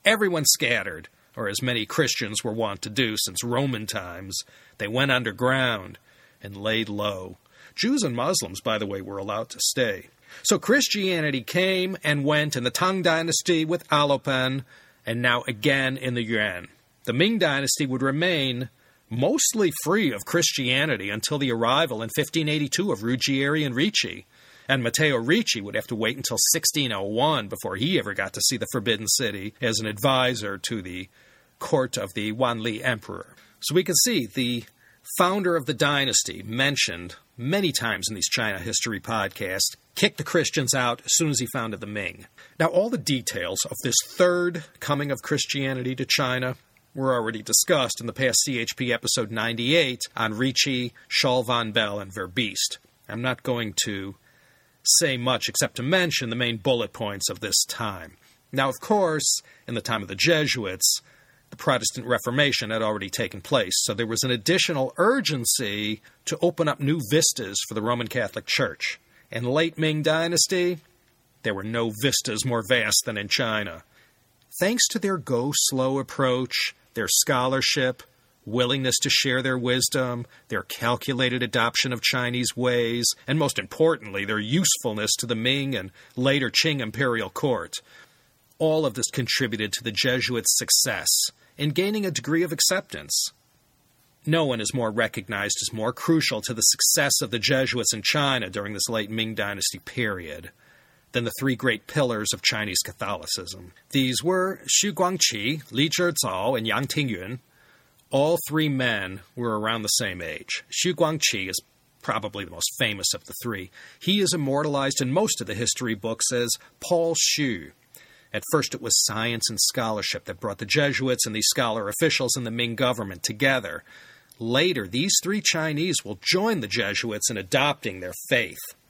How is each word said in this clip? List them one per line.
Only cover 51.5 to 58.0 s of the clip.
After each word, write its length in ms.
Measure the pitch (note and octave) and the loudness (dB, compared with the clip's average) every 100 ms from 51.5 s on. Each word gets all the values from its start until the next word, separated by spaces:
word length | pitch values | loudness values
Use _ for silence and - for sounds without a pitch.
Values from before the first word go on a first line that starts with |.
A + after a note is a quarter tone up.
| A#2+ A2+ | 0 2
Bell, 280 | A2 G#2+ G#2 | 0 0 -2
and 120 | G2 | -8
Verbiest. 640 | F#2+ F#2 F#2 A2 F#2+ - - _ _ - | -8 -4 -2 -2 -2 -4 -4 _ _ -12
I'm 140 | A2 | -4
not 220 | B2+ B2 | -4 -2
going 300 | - A#2+ A2 - - | -2 -2 -2 -2 -2
to 300 | G2 G2 F#2+ _ _ _ _ _ _ | -4 -8 -12 _ _ _ _ _ _
say 340 | - - D#3+ B2+ | 2 4 4 2
much 320 | B2 A#2+ - | 2 0 0
except 260 | - C#3 - | 0 -2 -2
to 80 | |
mention 460 | B2+ F#3 F3 - B2 | 0 2 2 -2 -2
the 60 | A#2 | -2
main 220 | B2 A2+ | -2 0
bullet 360 | C3+ B2 G#2 | 0 0 -2
points 360 | - G#2+ G2 - | -6 -6 -4 -4
of 100 | G2+ | -4
this 240 | G#2 - - | -2 0 0
time. 520 | - A2 F#2+ | -2 -4 -6